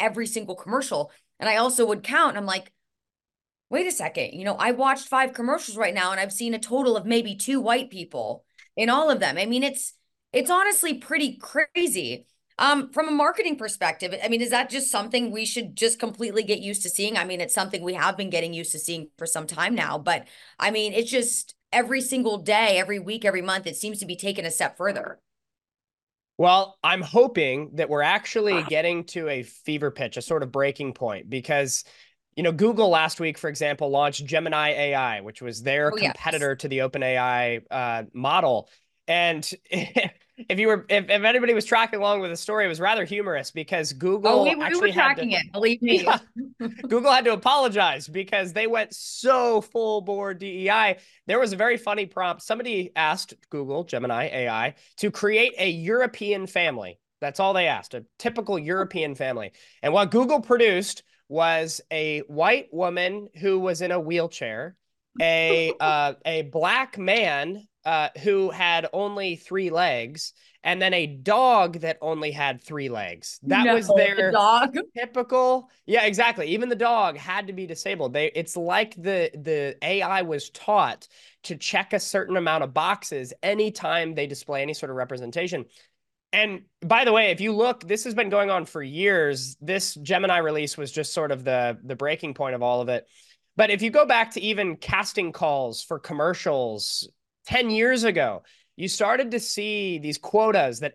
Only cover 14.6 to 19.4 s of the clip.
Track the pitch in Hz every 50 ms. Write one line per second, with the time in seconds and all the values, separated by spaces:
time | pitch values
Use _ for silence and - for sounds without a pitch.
14.6 | 262 262 226 277 262 - - 208 202 226 240 247 240 226 202 220 220 220 - 240
15.6 | 226 160 - - 220 226 233 - 240 226 - - 233 214 196 220 220 196 208 -
16.6 | 196 196 208 - - 180 - - 202 214 226 190 175 185 185 175 175 - - 208
17.6 | 190 196 202 180 170 180 180 170 151 185 196 196 196 190 165 165 165 165 170 165
18.6 | 165 - - 151 - - 170 160 151 - _ - 165 165 - 160